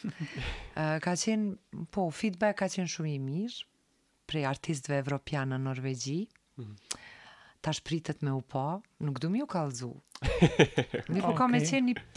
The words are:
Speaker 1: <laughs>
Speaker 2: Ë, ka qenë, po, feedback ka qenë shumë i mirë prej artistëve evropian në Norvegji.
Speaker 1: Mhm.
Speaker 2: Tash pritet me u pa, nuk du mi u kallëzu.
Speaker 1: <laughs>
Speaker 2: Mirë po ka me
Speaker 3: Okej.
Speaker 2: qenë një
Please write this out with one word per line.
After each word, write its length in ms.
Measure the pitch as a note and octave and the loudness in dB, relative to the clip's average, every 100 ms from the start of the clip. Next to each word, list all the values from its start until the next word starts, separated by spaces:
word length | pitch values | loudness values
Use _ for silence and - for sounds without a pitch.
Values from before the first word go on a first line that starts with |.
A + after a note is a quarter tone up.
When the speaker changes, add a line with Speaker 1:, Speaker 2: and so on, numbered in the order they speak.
| G#3+ - D3+ | -8 -6 -8
Speaker 1:
<laughs> 520 | - B2 - - - | -6 -6 -6 -8 -4
Speaker 2:
Ë, 180 | D#3 D#3 | -2 0
ka 140 | F3+ | 0
qenë, 720 | F3+ - A3 G#3 F#3+ _ - E3 | 0 2 2 0 -4 _ -10 -6
po, 180 | - F3 | -2 -2
feedback 480 | D3 A3 F3+ G#3+ G3+ | 0 -2 2 0 2
ka 120 | F#3+ | -2
qenë 200 | F#3+ F3 | -2 -4
shumë 240 | - D#3 | -2 -4
i 80 | C#3+ | -2
mirë 460 | C3+ D#3 A3+ - - _ _ _ _ _ - | -2 -4 -4 -8 -14 _ _ _ _ _ -6
prej 160 | D#3 C#3 | -2 0
artistëve 540 | C#3 - D3+ - C#3 | -2 -2 -2 0 0
evropian 480 | C3+ C#3 - D3 C3+ | 0 -2 -2 -2 0
në 100 | C3 | 0
Norvegji. 580 | C3+ C3 C3 B2+ C3 D#3 A3 _ _ - | -2 -2 -2 -4 -2 -2 -4 _ _ -14
Speaker 1:
Mhm. 180 | A2 G#2 - - - - - - - _ | -14 -12 -12 -12 -14 -20 -20 -20 -20 _
Speaker 2:
Tash 180 | - D3+ | -2 -2
pritet 400 | - E3 D#3 D3 D3 | -2 -2 -2 -2 0
me 60 | |
u 60 | C3+ | 0
pa, 380 | A#2+ C3+ C#3 F#3 - - | -2 -2 0 -2 -8 -4
nuk 240 | D3+ C3 | -2 0
du 80 | D#3+ | 0
mi 140 | G#3+ | 0
u 20 | D4 | 0
kallëzu. 460 | F#3 D3 A#2+ B2 - - - - B4+ C#3+ | -2 -2 -2 -8 -10 -16 -4 0 6 6
Speaker 1:
<laughs> 640 | - C#3+ - - - - | 8 6 4 0 -2 -2
Speaker 2:
Mirë 80 | F3 | 0
po 140 | C4 - | 2 4
ka 100 | B3+ | 4
me 140 | A#3+ | 4
Speaker 3:
Okej. 80 | E3+ | 4
Speaker 2:
qenë 160 | C4+ B3 | 4 2
një 80 | A#3+ - | 0 -4